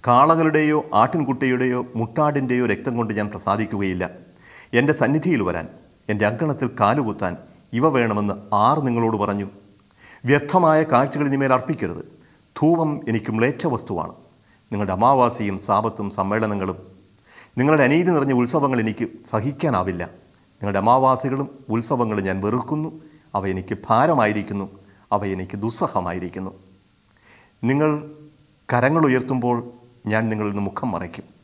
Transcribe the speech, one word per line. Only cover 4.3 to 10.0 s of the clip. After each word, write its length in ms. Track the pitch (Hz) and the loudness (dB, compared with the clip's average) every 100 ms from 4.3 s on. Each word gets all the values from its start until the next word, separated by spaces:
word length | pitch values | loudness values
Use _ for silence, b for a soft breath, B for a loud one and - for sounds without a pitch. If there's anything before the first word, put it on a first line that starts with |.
| B B B B | B B B B
എൻ്റെ 200 | 120 143 | 2 2
സന്നിധിയിൽ 480 | 151 127 151 185 143 | 2 2 0 0 0
വരാൻ, 240 | 90 85 80 - - _ - | 0 -4 -8 -16 -20 _ -6
എൻ്റെ 160 | 104 107 | -2 0
അങ്കണത്തിൽ 420 | 117 160 139 123 - | 0 -4 -2 -6 0
കാലുകുത്താൻ 540 | 104 147 113 104 92 85 - B B | 2 2 -2 -4 -6 -8 -16 B B
ഇവ 120 | 117 156 | 0 2
വേണമെന്ന് 460 | 135 117 107 104 101 - | 2 2 0 -2 -6 -2
ആർ 240 | 104 113 156 | 2 2 2
നിങ്ങളോട് 340 | 131 117 113 110 | 0 0 0 0
പറഞ്ഞു? 300 | 101 101 98 - - _ _ B | -2 -2 -6 -14 -20 _ _ B